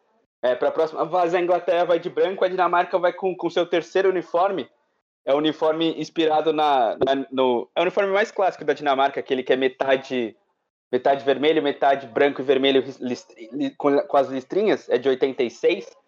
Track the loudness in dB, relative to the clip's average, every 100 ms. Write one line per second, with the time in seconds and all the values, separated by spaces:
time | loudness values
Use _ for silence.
0 | _ _ _ _ -2 0 0 0 -2 -2
1 | -2 0 0 0 2 0 0 0 2 0
2 | 0 -2 -2 0 -2 0 2 2 0 0
3 | -2 -2 -6 -4 -4 -2 0 -2 0 0
4 | 2 0 -2 0 0 -2 -8 _ _ _
5 | _ _ -2 0 0 0 0 0 -2 -2
6 | -6 -2 0 2 0 0 2 2 2 0
7 | 0 0 -2 0 2 0 -2 -2 0 0
8 | 0 0 -2 0 -2 -2 -4 -2 0 2
9 | 0 -2 -4 -2 0 0 0 -2 0 0
10 | 0 -4 -4 -8 _ _ _ _ _ -2
11 | 0 0 0 2 2 2 0 0 0 0
12 | -2 0 0 0 0 2 4 2 0 -6
13 | -8 -8 -10 -20 -12 -6 -6 -2 0 2
14 | 2 0 0 -4 -6 -2 0 0 0 -2
15 | 0 0 -2 -2 -6 -2 0 0 -6 -20